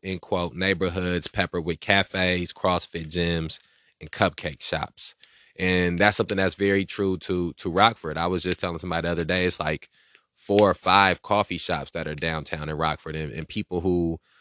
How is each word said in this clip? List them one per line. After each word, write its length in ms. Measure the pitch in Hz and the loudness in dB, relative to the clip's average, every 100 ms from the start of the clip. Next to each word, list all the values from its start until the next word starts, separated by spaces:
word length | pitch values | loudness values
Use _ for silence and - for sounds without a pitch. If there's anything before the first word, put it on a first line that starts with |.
end 180 | 95 92 | -6 -8
quote, 320 | - 92 87 | -4 -2 -2
"neighborhoods 760 | 82 95 92 92 90 90 90 - | -2 -2 0 0 -2 -2 -2 -2
peppered 380 | - 90 87 80 | -2 -2 -2 -4
with 140 | 82 | -6
cafes, 760 | - 98 95 95 92 90 87 | 2 2 2 -2 0 0 -2
CrossFit 540 | - 92 87 - 85 80 | -2 0 0 -2 -10 -6
gyms, 520 | 87 85 85 80 - - _ _ _ | -2 0 0 -2 -8 -16 _ _ _
and 120 | 78 | -16
cupcake 500 | - 95 - 78 - | 0 0 0 -8 -8
shops." 540 | - 78 - - - - - _ _ - | -6 -4 -6 -8 -16 -16 -20 _ _ -4
And 400 | 92 90 87 87 | 2 4 2 4
that's 200 | 101 104 | 4 4
something 200 | 104 95 | 0 0
that's 160 | 95 | 0
very 320 | - 98 98 95 | 2 2 2 0
true 320 | - 98 92 | -2 0 0
to, 360 | - 90 87 | -2 0 -2
to 180 | - 95 | -4 -4
Rockford. 440 | 85 110 - 80 76 | 4 4 4 -6 -2
I 120 | 85 | -2
was 160 | 92 | 0
just 160 | 87 90 | -2 -2
telling 180 | 92 82 | -4 -6
somebody 300 | 90 82 82 | -4 -2 -2
the 40 | |
other 120 | 85 | -2
day, 220 | 82 92 90 | 0 2 2
it's 140 | - | 0
like 300 | 78 78 - _ _ _ _ | -2 -4 -6 _ _ _ _
four 380 | _ - 101 101 | _ 2 6 6
or 60 | 87 | 4
five 480 | - 95 98 87 | 4 6 6 2
coffee 340 | - 104 101 87 | 0 0 0 -4
shops 320 | - 80 69 | -4 -4 -4
that 160 | 85 78 | -8 -6
are 60 | |
downtown 560 | 76 82 80 76 82 76 | -4 -2 -4 -4 -6 -6
in 80 | 76 | -2
Rockford. 380 | 78 73 80 78 | -2 -2 -6 -6
And, 160 | 78 | -6
and 160 | 71 78 | -8 -8
people 340 | 107 - 90 | -8 -4 -2
who 380 | 92 90 85 82 - _ | 0 2 0 -4 -10 _